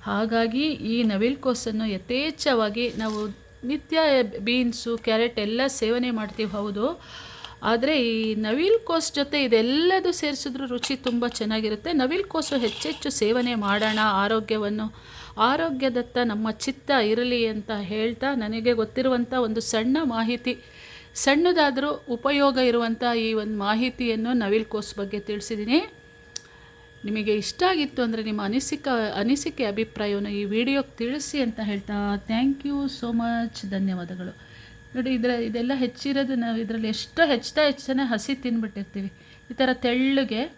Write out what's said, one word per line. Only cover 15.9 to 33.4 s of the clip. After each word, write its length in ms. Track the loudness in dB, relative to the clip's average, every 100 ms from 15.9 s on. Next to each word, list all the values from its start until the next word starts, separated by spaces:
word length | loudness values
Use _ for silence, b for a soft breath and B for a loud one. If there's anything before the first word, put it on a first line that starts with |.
| 0 -2 0
ನಮ್ಮ 280 | 0 0 -2
ಚಿತ್ತ 400 | -2 -6 -6 0 2
ಇರಲಿ 440 | 4 2 2 2 0
ಅಂತ 240 | -2 -4
ಹೇಳ್ತಾ, 640 | -6 -4 -2 -2 0 -2 0
ನನಗೆ 380 | -2 0 2
ಗೊತ್ತಿರುವಂಥ 600 | 2 0 0 2 2 0
ಒಂದು 280 | 0 0 0
ಸಣ್ಣ 360 | 0 0 2 2
ಮಾಹಿತಿ, 560 | 2 0 0 0 -2 -4 B B B B B
ಸಣ್ಣದಾದರೂ 920 | 0 4 6 6 6 4 2 -2 -4 -4
ಉಪಯೋಗ 480 | -2 2 4 4 4
ಇರುವಂಥ 460 | 4 4 0 0 0 2
ಈ 160 | 0
ಒಂದು 240 | 0 -2 -2
ಮಾಹಿತಿಯನ್ನು 760 | 0 2 0 0 -2 0 0
ನವಿಲ್ 320 | 2 4 2 2
ಕೋಸು 360 | -4 -6 -6
ಬಗ್ಗೆ 180 | -6 -6
ತಿಳಿಸಿದ್ದೀನಿ. 680 | -4 -6 -4 -6 2 2 0 -12 -20 -20 -14 B B B B B B -10 -4
ನಿಮಗೆ 300 | -2 0 0
ಇಷ್ಟ 280 | -2 0
ಆಗಿತ್ತು 400 | 2 2 0 -2
ಅಂದರೆ 200 | -2 -2
ನಿಮ್ಮ 200 | -4 -4
ಅನಿಸಿಕೆ, 680 | 0 -2 -2 -4 -2 0 0
ಅನಿಸಿಕೆ 520 | 0 0 0 -2 -2 -2
ಅಭಿಪ್ರಾಯವನ್ನು 640 | -2 -4 -4 -2 -2 -2
ಈ 160 | -4 -2
ವಿಡಿಯೋಗೆ 520 | 0 2 0 -2 -6
ತಿಳಿಸಿ 440 | -4 -4 -4 -2
ಅಂತ 180 | -2 -2
ಹೇಳ್ತಾ, 640 | -4 -4 -4 -4 -2 -2 -2
thank 360 | 0 2 0
you 200 | -2 -2
so 280 | -2 -4 -2
much, 580 | 0 0 -2